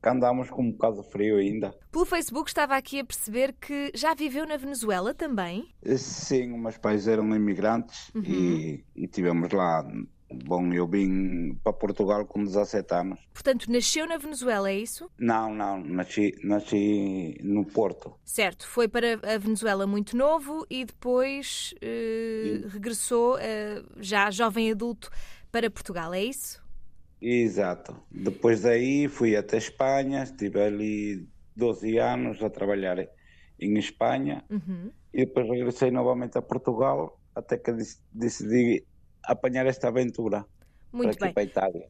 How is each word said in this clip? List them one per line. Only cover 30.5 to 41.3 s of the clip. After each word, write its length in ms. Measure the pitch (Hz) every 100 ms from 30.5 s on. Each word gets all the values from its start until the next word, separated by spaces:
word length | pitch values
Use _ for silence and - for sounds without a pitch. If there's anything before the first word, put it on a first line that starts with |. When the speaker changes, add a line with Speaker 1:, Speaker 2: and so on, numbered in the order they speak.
| 101
Speaker 1:
ali 640 | 104 104 107 107 104 95 85 - - -
doze 420 | 117 101 107 113
anos 420 | 120 123 123 104
a 60 | 107
trabalhar 480 | - 101 101 95 90 - - - - - -
em 180 | 101 107
Espanha 680 | 107 - 120 131 143 147 -
Speaker 2:
Uhum. 440 | 208 160 175 190 - -
Speaker 1:
e 140 | - 127
depois 220 | - 113
regressei 400 | 123 123 120 127
novamente 480 | 123 123 123 123 127
a 40 |
Portugal 800 | - 135 - 113 135 143 - - _
até 240 | - - 117
que 140 | -
dec-, 260 | 113 107 - _
decidi 720 | 110 117 - 104 123 120 107 - - - _
apanhar 440 | - 123 131 127 131
esta 220 | 127 123
aventura 580 | 117 123 - 113 104 104 - - - -
Speaker 2:
Muito 280 | 240 233 214
Speaker 1:
para 80 |
aqui, 60 | 190